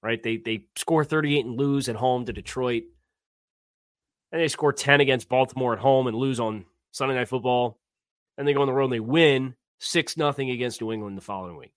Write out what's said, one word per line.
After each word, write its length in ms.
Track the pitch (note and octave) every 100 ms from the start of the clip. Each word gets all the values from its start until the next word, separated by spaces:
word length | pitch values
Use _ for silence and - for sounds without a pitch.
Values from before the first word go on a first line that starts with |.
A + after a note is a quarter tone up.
Right? 220 | A2 A2+
They, 140 | A#2 A2+
they 260 | A2+ A2 - -
score 260 | - E3
thirty-eight 420 | D3 D#3 D3+ D3 A#2
and 120 | A#2+
lose 320 | C#3+ C#3 C3
at 80 | A2
home 280 | B2+ B2+ B2
to 80 |
Detroit. 500 | G2+ F#2 - B2+ A#2 A2+ _ _ _ _ _ _ _ _ _ _ _ _ _ _
And 100 | E3
they 60 | D#3+
score 260 | - D3
ten 280 | C#3 - C#3+
against 280 | C#3 B2+ -
Baltimore 440 | B2+ C3 - B2+
at 60 | A2
home 280 | B2 C3+ B2+
and 80 | A2+
lose 240 | C3+ B2
on 260 | A2+ G#2+ F2+ _ _
Sunday 240 | - C3+ C3
Night 120 | A#2+
Football. 500 | B2+ A#2+ B2 A#2+ A2+ _ _ _ _ _ -
And 100 | C#3+
they 60 |
go 80 | C#3
on 60 | C#3
the 60 |
road 120 | C3 C3
and 80 |
they 80 | A#2+
win 540 | A2 D3 D#3+ C3+ C3 B2 _ _
six 360 | - F3 D#3 -
nothing 340 | D3 C#3 C3+
against 320 | B2 B2 -
New 120 | A2+
England 240 | A2 G#2 G2
the 40 |
following 360 | F#2 G2 F#2 E2
week. 160 | -